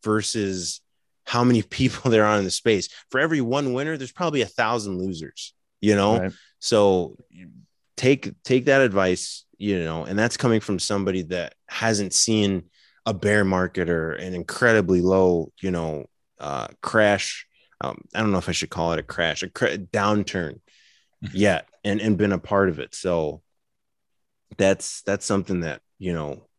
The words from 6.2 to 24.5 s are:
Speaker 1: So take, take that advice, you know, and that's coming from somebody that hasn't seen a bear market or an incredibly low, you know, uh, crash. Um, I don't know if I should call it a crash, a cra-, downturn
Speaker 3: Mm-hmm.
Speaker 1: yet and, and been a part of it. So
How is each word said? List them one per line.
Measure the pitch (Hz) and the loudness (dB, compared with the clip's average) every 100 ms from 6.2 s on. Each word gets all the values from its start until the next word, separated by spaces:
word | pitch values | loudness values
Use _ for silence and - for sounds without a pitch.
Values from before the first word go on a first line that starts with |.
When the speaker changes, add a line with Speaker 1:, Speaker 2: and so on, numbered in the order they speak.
| 92 - _ _ | 0 -8 _ _
Speaker 1:
So | - 113 101 92 82 - - 82 90 - _ _ _ - | 0 4 6 4 0 -10 -20 -20 -20 -20 _ _ _ 0
take, | 127 135 - - | 2 2 0 -14
take | - 131 127 | 0 2 4
that | 135 | 4
advice, | 131 98 95 92 - - _ _ | 4 2 2 0 -4 -12 _ _
you | 104 95 | -4 -2
know, | 80 80 80 | -2 -4 -4
and | 98 | 0
that's | 117 - | 0 0
coming | 127 113 | 0 0
from | - 95 | 0 -4
somebody | - 101 95 92 | -2 -2 -2 -2
that | 82 90 82 - _ | -4 -6 -6 -12 _
hasn't | - 113 107 98 | -4 0 0 -2
seen | - - 110 101 92 - _ _ _ - | 0 2 2 2 0 -6 _ _ _ -6
a | |
bear | 98 101 104 | -2 2 2
market | 98 92 90 - 85 | 2 2 0 -2 -2
or | 85 80 | 0 -2
an | 78 92 | -6 -8
incredibly | 90 85 - 123 110 90 92 | -10 -8 0 4 4 4 2
low, | 87 95 92 87 80 _ | 4 4 4 2 -2 _
you | 95 | -4
know, | 87 80 76 - _ _ _ | -4 -4 -8 -12 _ _ _
uh, | 73 69 50 - | -8 -8 -8 -10
crash. | - 113 104 101 - - - _ _ _ | -2 4 4 4 -2 -10 -16 _ _ _
Um, | - - - - | -10 -10 -10 -2
I | |
don't | 107 | 0
know | 95 | 0
if | - | -2
I | |
should | 85 78 | -6 -6
call | - 85 | -4 -2
it | 80 | -2
a | |
crash, | 73 - 82 78 | -6 -4 -2 -2
a | 92 | -8
cra-, | - 110 90 | -4 -2 -2
downturn | 90 110 101 104 98 95 80 - _ _ _ _ _ _ | -6 -2 2 0 0 -4 -6 -8 _ _ _ _ _ _
Speaker 3:
Mm-hmm. | - - | -10 0
Speaker 1:
yet | 101 85 - _ 104 | 2 2 -4 _ -4
and, | 101 | -2
and | 107 98 | 0 2
been | 104 | 2
a | 92 | 0
part | - 101 98 | 0 2 2
of | 78 | 0
it. | 65 | -10
So | - 92 85 76 78 _ _ _ _ _ _ _ _ _ _ _ | -6 -2 -2 -2 -6 _ _ _ _ _ _ _ _ _ _ _